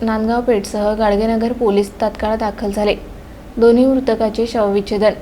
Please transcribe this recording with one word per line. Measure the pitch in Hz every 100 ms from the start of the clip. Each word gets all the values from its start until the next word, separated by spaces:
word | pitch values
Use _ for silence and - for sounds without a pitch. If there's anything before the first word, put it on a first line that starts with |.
नांदगाव | 226 220 220 240
पेठसह | 240 214 202 208 208
गाडगेनगर | 214 214 202 220 226 226
पोलीस | 247 226 202 202 -
तात्काळ | 214 - 214 220
दाखल | 214 208 208
झाले. | 208 208 - - - - - - -
दोन्ही | 233 233 262
मृतकाचे | 262 254 220 220 208 233
शवविच्छेदन | 240 202 202 202 208 208 -